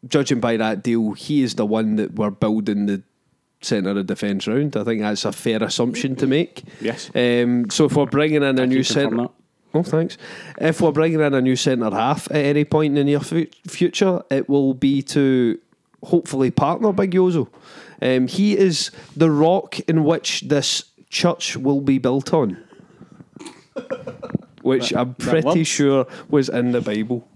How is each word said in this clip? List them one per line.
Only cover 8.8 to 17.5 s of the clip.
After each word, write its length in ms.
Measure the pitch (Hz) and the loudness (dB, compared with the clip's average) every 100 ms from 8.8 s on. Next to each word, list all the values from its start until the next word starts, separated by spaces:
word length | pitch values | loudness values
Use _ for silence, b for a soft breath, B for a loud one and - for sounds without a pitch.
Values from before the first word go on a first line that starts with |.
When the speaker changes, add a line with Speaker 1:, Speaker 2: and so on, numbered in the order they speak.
Speaker 2:
can 0 | |
confirm 260 | 131 123 139 | 0 0 0
Speaker 1:
centre, 60 | 113 | -2
Speaker 2:
that. 140 | 120 _ _ _ _ 156 | -4 _ _ _ _ -2
Speaker 1:
oh, 80 | |
thanks. 340 | 175 156 165 - B B B B | 0 0 -2 -6 B B B B
If 220 | 156 160 | -2 2
we're 100 | 170 | 2
bringing 280 | 147 160 160 | 2 2 2
in 140 | 147 135 | 2 2
a 60 | |
new 140 | 127 127 | 2 2
centre 360 | - 127 110 | 0 0 0
half 360 | 104 113 156 - | 0 0 -2 -2
at 60 | 151 | 0
any 260 | 143 147 147 | 2 2 2
point 260 | 156 156 | 2 2
in 40 | 143 | 2
the 80 | |
near 160 | 143 143 | 2 0
fu-, 260 | 139 165 160 _ - | 0 -4 -4 _ -16
future, 560 | - 180 - 190 180 - | -2 -2 2 0 0 -2
it 180 | 135 - | -4 0
will 240 | 139 135 | 2 2
be 300 | 131 135 139 | 2 0 0
to 560 | 131 - 135 131 120 - _ _ _ _ | 0 0 2 4 2 0 _ _ _ _
hopefully 480 | - 175 - 135 131 | 0 0 0 0 0
partner 420 | - 143 170 220 | 2 0 2 0
Big 200 | 196 196 | 0 0
Yozo. 380 | 180 185 170 120 | 2 2 2 -2